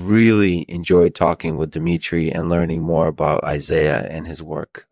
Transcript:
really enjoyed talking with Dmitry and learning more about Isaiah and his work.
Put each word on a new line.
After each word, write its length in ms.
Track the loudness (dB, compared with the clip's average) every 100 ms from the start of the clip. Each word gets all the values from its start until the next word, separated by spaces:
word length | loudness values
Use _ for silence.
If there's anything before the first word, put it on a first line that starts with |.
| 0
really 560 | 4 6 6 4 0 -4
enjoyed 480 | -8 2 4 4
talking 440 | 2 0 0 -4 -4
with 120 | -6
Dmitry 600 | -4 -2 -2 -2 -2 -2
and 160 | -2 -2
learning 340 | 0 0 -2
more 220 | -2 0 0
about 380 | 0 -2 0
Isaiah 640 | -2 -4 -2 0 2 0 -4
and 180 | -10 -12
his 160 | -14
work. 440 | -10 -10 -10 -16 _